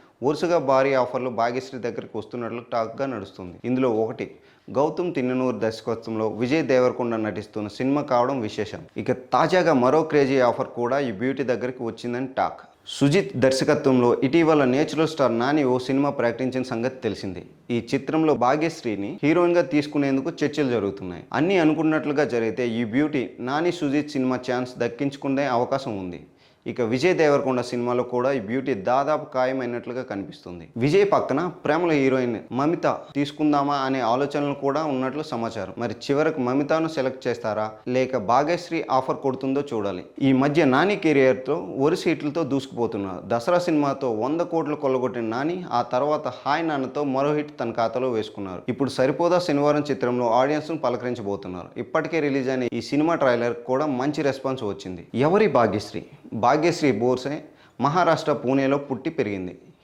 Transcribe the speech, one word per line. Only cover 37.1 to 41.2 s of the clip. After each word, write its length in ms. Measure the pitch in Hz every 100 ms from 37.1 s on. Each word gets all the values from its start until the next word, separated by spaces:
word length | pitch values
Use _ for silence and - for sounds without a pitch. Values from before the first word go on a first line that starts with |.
| 127 127
చేస్తారా 380 | 113 110 104 107 - - 127
లేక 160 | 127 131 95
భాగ్యశ్రీ 500 | 123 147 170 - 165 - 131
ఆఫర్ 220 | 127 147
కొడుతుందో 400 | 139 127 135 135 135
చూడాలి. 320 | 113 101 90 - - 135
ఈ 40 | 131
మధ్య 240 | 147 147 147 131
నాని 220 | 185 202 165
కెరియర్తో 500 | 139